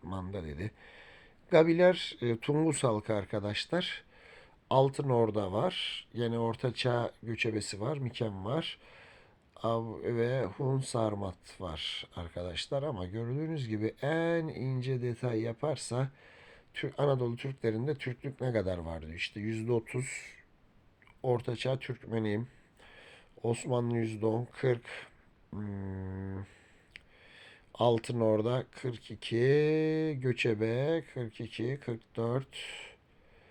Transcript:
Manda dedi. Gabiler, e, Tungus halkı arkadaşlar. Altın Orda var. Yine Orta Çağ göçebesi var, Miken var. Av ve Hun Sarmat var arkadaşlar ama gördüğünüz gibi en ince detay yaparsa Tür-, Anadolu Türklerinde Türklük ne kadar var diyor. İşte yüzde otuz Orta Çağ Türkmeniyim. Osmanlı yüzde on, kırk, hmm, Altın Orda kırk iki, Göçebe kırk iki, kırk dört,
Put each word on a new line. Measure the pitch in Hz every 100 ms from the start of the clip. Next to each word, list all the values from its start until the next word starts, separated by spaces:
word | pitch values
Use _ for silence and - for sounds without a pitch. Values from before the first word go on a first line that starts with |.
Manda | 82 95 92 98
dedi. | 80 73 104 - - - - - - - -
Gabiler, | 165 165 165 180 180 - -
e, | 120 117
Tungus | - 147 160 143
halkı | 131 107 -
arkadaşlar. | 107 95 107 101 101 - 170 - - - - - - - - -
Altın | 131 135 135 139
Orda | 120 113 104 98
var. | 101 160 - - - -
Yine | 117 117 117
Orta | 117 113 127
Çağ | 107 127 120 113 -
göçebesi | 110 113 120 107 101 98
var, | 113 147
Miken | 127 - 113 98
var. | 95 147 165 - - - - - - _ _ -
Av | 113 113 113 98
ve | 85 117 117 135
Hun | 101 95 139 135
Sarmat | 131 120 110 101 101 90 - -
var | 92 78 - - - -
arkadaşlar | 85 - 90 80 - 139
ama | 147 113 90
gördüğünüz | 107 117 135 160 160 120
gibi | 107 110 -
en | 143 160 165 170 160
ince | - 127 131 123 131
detay | 120 113 127 113
yaparsa | 117 113 151 143 - 120 135 - - - - - -
Tür-, | - - -
Anadolu | 143 135 120 120
Türklerinde | 135 135 117 110 135
Türklük | 151 - 123 139 131
ne | 127
kadar | 113 92 90
var | 82 82
diyor. | 78
İşte | 85 - 107
yüzde | 107 110 113
otuz | 120 113 127 131 - - - - _ _ _ - _ - -
Orta | 131 120 120 117
Çağ | 131 131
Türkmeniyim. | - 123 - 113 110 104 127 - - _ - - - - - -
Osmanlı | 113 117 - 123 120 117
yüzde | 113 107 110
on, | 113
kırk, | 120 - 131 120 - - - - - _ -
hmm, | - 104 98 98 95 95 95 95 98 98 - - - _ - - - - - - - _
Altın | - 117 117 - 120
Orda | 110 107 110 127 -
kırk | - 131 113 -
iki, | 107 - 113 127 147 151 156 156 156 160 143
Göçebe | 127 117 127 107 113 117 139 165 151
kırk | - 117 -
iki, | 117 - 117 139
kırk | - 117 - -
dört, | 117 127 135 - - - - - _ _ - - -